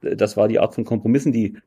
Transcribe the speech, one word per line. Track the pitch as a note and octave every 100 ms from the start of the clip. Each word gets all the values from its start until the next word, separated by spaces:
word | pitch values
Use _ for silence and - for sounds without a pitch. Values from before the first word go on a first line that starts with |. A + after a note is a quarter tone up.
Das | - - G#2+ -
war | G#2+
die | A2+
Art | A2 -
von |
Kompromissen, | A2+ A2 A2+ C3+ C#3+
die, | A#2 G#2 -